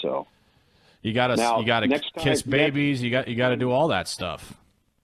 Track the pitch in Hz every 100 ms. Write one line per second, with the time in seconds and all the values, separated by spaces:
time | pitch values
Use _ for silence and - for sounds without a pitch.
0 | 69 67 - _ _ _ _ _ _ _
1 | 113 113 123 117 117 113 110 117 110 139
2 | - - 156 135 117 139 147 139 143 135
3 | 120 127 127 117 127 120 123 123 156 95
4 | 82 - 90 76 - - _ _ _ _